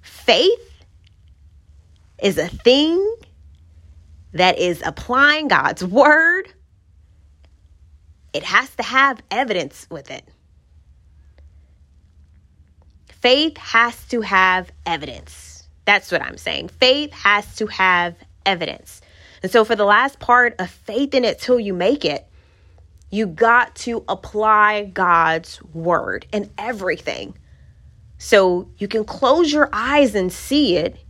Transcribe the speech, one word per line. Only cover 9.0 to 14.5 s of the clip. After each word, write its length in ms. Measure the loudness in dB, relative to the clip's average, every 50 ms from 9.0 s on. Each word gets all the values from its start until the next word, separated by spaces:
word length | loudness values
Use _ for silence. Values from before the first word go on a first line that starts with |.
| 0 0 0 -4 -10 _
evidence 560 | -4 -4 -4 -2 -4 -4 -6 -8 -12 -20 -20 _
with 220 | -18 -18 -16 -16
it. 120 | -18 -18 _ _ _ _ _ _ _ _ _ _ _ -20 _ _ _ _ _ _ _ _ _ _ _ _ -20 -20 _ -20 _ _ _ _ _ _ _ _ _ _ _ _ _ _ _ _ _ _ _ _ _ _ _ _ _ _ _ _ _
Faith 500 | _ -20 _ 0 2 2 2 0 -2 -4
has 500 | -8 -12 -2 0 2 2 0 -2 -10 -12 -8
to 120 | -6 -6
have 500 | -4 0 2 2 4 4